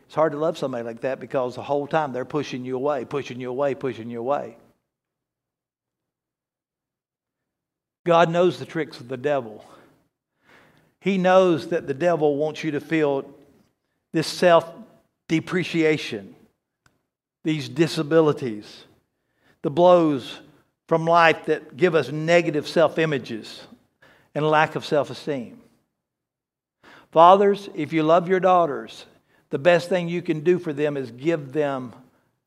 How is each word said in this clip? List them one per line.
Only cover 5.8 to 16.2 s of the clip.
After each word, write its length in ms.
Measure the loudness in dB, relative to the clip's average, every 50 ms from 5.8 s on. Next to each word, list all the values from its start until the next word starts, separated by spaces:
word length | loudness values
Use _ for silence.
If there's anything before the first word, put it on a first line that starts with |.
| _ _ _ _ _ _ _ _ _ _ _ _ _ _ _ _ _ _ _ _ _ _ _ _ _ _ _ _ _ _ _ _ _ _ _ _ _ _ _ _ _ _ _ _ 0
God 240 | 2 4 4 4 4
knows 300 | 2 2 2 2 0 -2
the 80 | -10
tricks 320 | -10 -8 -8 -8 -8 -10 -18
of 80 | -14
the 100 | -12 -10
devil. 480 | -6 -4 -2 -2 -2 -4 -8 -14 -18 -20 -20 -20 -20 -20 _ _ _ _ _ _ _ _ _ _ _ _ _ _ _ _ _ _ _ _ _ _ _
He 160 | -4 -2 0
knows 520 | 2 4 6 6 6 6 4 2 0 -2 -4
that 180 | -6 -6 -4
the 80 | -6 -6
devil 400 | -2 0 0 0 2 2 0 0
wants 280 | 0 -2 -4 -6 -6 -6
you 60 | -6
to 80 | -6 -6
feel 460 | -4 -2 0 0 2 2 0 -2 -4 -8 -16 -20 _ _ _ _ _ _ _ _ _ _ _ _ _ _ -4
this 140 | -4 -4
self-depreciation, 2000 | -4 -2 2 4 6 6 6 4 2 -10 -20 -20 -20 _ _ _ _ _ _ _ -2 -2 -2 -2 -2 -4 -4 -4 -4 -2 0 2 2 0 0 -4 -8 -10 -10